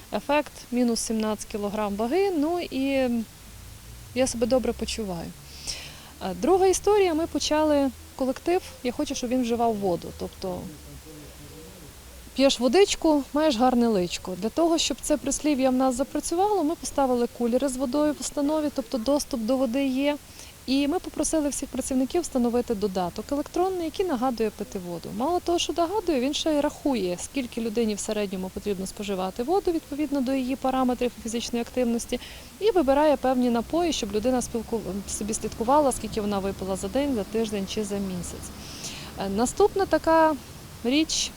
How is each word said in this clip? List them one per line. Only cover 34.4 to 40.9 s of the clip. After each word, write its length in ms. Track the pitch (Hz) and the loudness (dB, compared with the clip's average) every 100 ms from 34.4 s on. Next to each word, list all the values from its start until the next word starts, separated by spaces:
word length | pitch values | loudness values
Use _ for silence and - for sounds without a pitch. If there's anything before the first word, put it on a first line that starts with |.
спілку-, 380 | 233 233 214 226 175 196 190 | 0 -4 -2 -4 -4 -6 -6
собі 260 | - 208 | -6 -4
слідкувала, 580 | 220 214 - 226 285 285 | -4 -6 -4 4 4 4
скільки 280 | 233 214 220 | 0 -4 -4
вона 180 | 208 202 | -2 0
випила 380 | 190 196 190 190 | -2 -4 -4 -4
за 120 | 196 | -2
день, 260 | 254 285 | 0 0
за 100 | 247 | 0
тиждень 420 | 185 220 226 214 196 | -2 -2 -2 -2 -4
чи 180 | - | -4
за 140 | 208 202 | -4 -4
місяць. 520 | 196 180 170 - - - - - - - - - | -4 -6 -8 -10 -12 -14 -14 -12 -12 -10 -12 -8
Е, 100 | 196 | -4
наступна 580 | 196 247 - 415 392 392 | 0 0 4 2 4 2
така 500 | 311 330 320 311 277 - - - - | 2 4 6 6 2 -6 -16 -16 -6
річ, 460 | 233 | 0